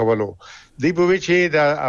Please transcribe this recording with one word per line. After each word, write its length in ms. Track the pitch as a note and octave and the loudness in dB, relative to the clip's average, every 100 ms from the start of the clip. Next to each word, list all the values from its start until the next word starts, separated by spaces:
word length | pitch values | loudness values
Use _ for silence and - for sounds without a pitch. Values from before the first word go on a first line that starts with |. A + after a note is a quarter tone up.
کولو. 320 | A2+ A2 G2+ F#2 - - - - | 0 0 -2 -8 -20 -20 -20 -4
دی 80 | D3+ E3+ | -2 0
به 40 | F3 | 2
وی 100 | F#3+ | 0
چې 360 | - F3+ F3 | 0 0 0
د 260 | D3+ D3 D3+ | 2 0 0